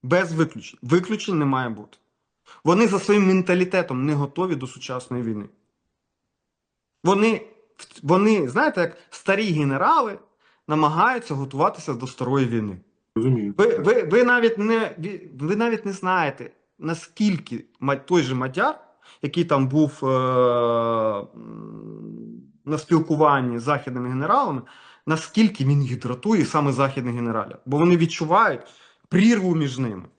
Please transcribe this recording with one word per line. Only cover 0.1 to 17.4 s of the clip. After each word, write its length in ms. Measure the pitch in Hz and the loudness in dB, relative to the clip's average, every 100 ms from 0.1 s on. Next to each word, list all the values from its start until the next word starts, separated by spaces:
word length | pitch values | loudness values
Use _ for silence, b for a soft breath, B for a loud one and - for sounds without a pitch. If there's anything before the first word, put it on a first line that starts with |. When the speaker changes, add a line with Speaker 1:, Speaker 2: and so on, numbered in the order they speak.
| 175 180 | 0 0
Speaker 1:
виключень. 460 | 160 160 - - _ | -2 -2 -4 -18 _
Виключень 580 | 123 170 180 214 - 170 | 0 0 0 -6 -2 -2
не 60 | 139 | 0
має 240 | 131 123 | -2 -4
бути. 280 | 104 104 _ _ _ _ _ _ B | -10 -16 _ _ _ _ _ _ B
Вони 240 | 151 180 226 | 2 4 4
за 120 | 190 | 2
своїм 280 | - 208 190 | 2 4 6
менталітетом 760 | 190 180 180 180 185 170 127 139 | 4 2 0 2 0 -2 -2 0
не 80 | |
готові 420 | 143 143 151 185 147 | 0 -2 -4 -4 -4
до 120 | 127 | -8
сучасної 560 | 127 - 127 - 123 | -14 -10 -10 -8 -6
війни. 260 | 117 104 104 _ _ _ _ _ _ _ _ _ _ _ _ _ _ _ | -6 -6 -10 _ _ _ _ _ _ _ _ _ _ _ _ _ _ _
Вони, 440 | 165 196 220 214 - _ _ _ - - | 0 4 2 0 -8 _ _ _ -20 -10
вони, 460 | 139 185 208 214 135 | 2 4 6 4 2
знаєте, 320 | 156 302 302 | 0 0 0
як 160 | 170 - b | -4 -6 b
старі 420 | - - 196 214 | -8 -2 0 0
генерали 680 | 151 143 139 208 320 226 202 _ _ _ _ - | 0 0 2 2 2 0 -8 _ _ _ _ -4
намагаються 680 | 156 151 160 220 254 233 | 0 2 2 2 0 -4
готуватися 600 | 139 135 135 185 196 - | -6 -6 0 0 -2 -10
до 140 | 120 131 | -8 -10
старої 400 | - 123 139 123 | -8 -2 0 0
війни. 300 | 117 104 90 _ _ _ 113 | -2 -4 -10 _ _ _ -2
Speaker 2:
Розумію. 380 | 127 123 101 101 | 0 0 -2 2
Speaker 1:
Ви, 200 | 220 220 | 2 2
ви, 260 | 165 247 | 2 2
ви 200 | 165 214 | 2 2
навіть 340 | 247 247 233 214 | 4 4 2 0
не, 380 | 214 226 208 - | -2 0 -2 -8
ви, 320 | 175 185 - 127 | -12 -12 -16 -8
ви 160 | 151 208 | -4 0
навіть 300 | 233 220 202 | 0 -2 -6
не 80 | |
знаєте, 580 | 190 185 185 151 - 123 _ _ _ | -6 -2 0 0 -4 -18 _ _ _
наскільки 840 | 156 165 - - 208 165 | -8 -8 -10 0 0 0